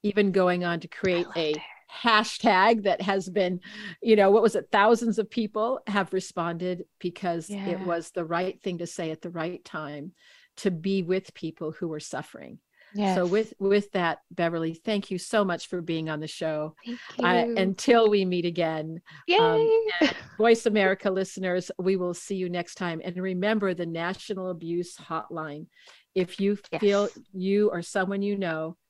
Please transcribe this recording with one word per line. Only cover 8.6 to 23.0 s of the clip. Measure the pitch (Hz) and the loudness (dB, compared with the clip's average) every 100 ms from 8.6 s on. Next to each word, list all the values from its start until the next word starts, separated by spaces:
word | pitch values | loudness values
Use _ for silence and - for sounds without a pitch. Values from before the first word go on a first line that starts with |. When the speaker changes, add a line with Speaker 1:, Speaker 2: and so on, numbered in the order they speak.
Speaker 1:
thing | 196 175 | -8 -6
to | 170 | -8
say | - 165 | -6 -8
at | 156 | -8
the | 175 | -10
right | 170 160 175 | -6 -6 -8
time, | - 160 147 147 160 _ _ _ _ - | -12 -10 -10 -10 -14 _ _ _ _ -6
to | 202 | -4
be | 170 185 196 | -2 -2 -2
with | 170 185 - - | 0 -4 -4 -12
people | 160 160 156 | -12 -8 -10
who | - 170 | -8 -8
were | 156 | -8
suffering. | - 135 - - 67 - _ _ _ | -10 -10 -10 -16 -18 -20 _ _ _
So | 202 | -2
Speaker 2:
Yes. | 196 185 175 | 0 2 2
Speaker 1:
with, | 202 220 - | 0 -2 -2
with | 196 202 202 | 2 2 2
that, | 190 170 - _ | -2 0 -2 _
Beverly, | 175 170 165 165 | -2 0 0 -4
thank | 165 - 208 - | -4 -2 -2 -2
you | 180 | -8
so | - 220 196 | 0 0 2
much | 170 - | -2 -4
for | 180 | -8
being | 165 160 160 | -4 -4 -2
on | 151 | -6
the | 156 | -8
show. | - 160 151 156 - | -6 -4 -4 -6 -10
Speaker 2:
Thank | 233 240 - - | -14 -14 -10 0
Speaker 1:
I, | 240 180 233 | 4 4 2
Speaker 2:
you. | 226 | 2
Speaker 1:
until | 190 190 - 233 220 | 0 0 6 8 8
we | 208 185 | 6 2
meet | 180 175 | 0 0
again, | 170 160 156 156 160 - 156 - 370 | 0 -2 -2 -6 -10 -16 -14 2 4
um, | 453 440 | 4 4
Speaker 2:
Yay. | 453 453 440 403 | 4 4 2 -4
Speaker 1:
and | 302 - - - | -6 -12 -16 2
Voice | 226 226 226 | 4 4 4
America | 208 190 190 202 | 2 2 2 0
listeners, | 190 190 - 185 180 - - | -2 -4 -4 -2 -2 -4 -4
we | 185 190 | -2 0
will | 180 175 | -2 -6
see | - 190 | -8 -6
you | 180 | -4
next | 175 170 - | -6 -8 -6
time. | 180 165 | -6 -4